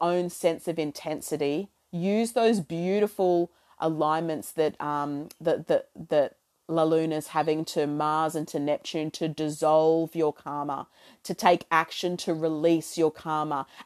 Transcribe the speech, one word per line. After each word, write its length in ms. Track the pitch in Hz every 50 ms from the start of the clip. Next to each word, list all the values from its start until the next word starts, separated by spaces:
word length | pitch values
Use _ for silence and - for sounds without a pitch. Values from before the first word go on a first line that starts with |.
own 280 | 170 175 175 180 180 175
sense 380 | - - - 170 165 - -
of 100 | 180 165
intensity. 920 | 165 151 147 - - - 156 156 - - - 160 147 147 143 143 170 196 - _ _ _ -
Use 440 | - 170 175 196 208 220 233 226 -
those 260 | 240 226 226 233 202
beautiful 880 | 151 - 165 170 175 185 196 208 208 208 - - 190 180 175 175 175 - _ _ _ _ _ -
alignments 720 | - 165 160 156 151 151 156 160 170 165 156 - - -
that, 280 | - 160 156 151 - -
um, 480 | 147 147 147 147 143 147 143 143 151 - - -
that, 280 | 160 170 - - 160
that, 200 | - - - - _ - - 165 -
that 260 | 160 151 135 - - _ _ _ _ _ _
La 160 | - 160 165 160
Luna's 440 | 160 165 160 160 160 156 156 151
having 380 | - - 160 151 160 151 156 160
to 200 | - - 165 147
Mars 480 | 147 147 151 151 151 156 156 160 156 160
and 140 | 156 156
to 100 | - -
Neptune 540 | 156 143 147 147 - - - - 160 156 160
to 160 | - - 170
dissolve 880 | 160 151 - 156 151 151 - 160 156 156 156 160 160 165 165 165 160 -
your 160 | 165 156 151
karma, 560 | 147 - - 147 147 147 143 147 135 139 - _ _ _ - - - _ -
to 100 | - 175
take 320 | - - 180 175 175 - -
action, 460 | 165 160 170 - - - - 180 180
to 180 | 175 - 196 165
release 640 | 156 160 160 160 151 156 170 165 160 151 - -
your 140 | 170 160 156
karma. 560 | 156 - - 165 156 151 151 151 147 135 131 _ - - -